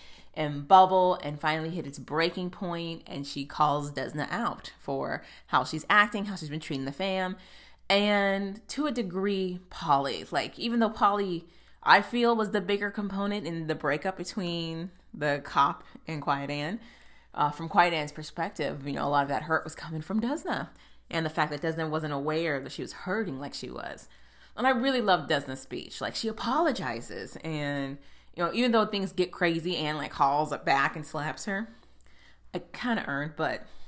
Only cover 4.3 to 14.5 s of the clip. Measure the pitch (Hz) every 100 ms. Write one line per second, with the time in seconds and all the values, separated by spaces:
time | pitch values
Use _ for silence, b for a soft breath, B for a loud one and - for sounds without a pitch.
4.3 | 185 208 - - - - 135 139 139 B
5.3 | B B 143 - 156 - 208 214 202 202
6.3 | 185 151 156 - 135 135 139 190 190 185
7.3 | 190 B B B B - 202 208 202 196
8.3 | 196 196 196 - 269 302 240 190 185 202
9.3 | 196 185 180 - - 170 139 139 85 -
10.3 | 151 113 - 226 233 220 220 208 202 196
11.3 | 165 - b b b - 196 202 240 233
12.3 | 226 208 208 175 202 202 214 202 190 202
13.3 | 208 165 165 156 151 143 156 190 185 180
14.3 | 214 175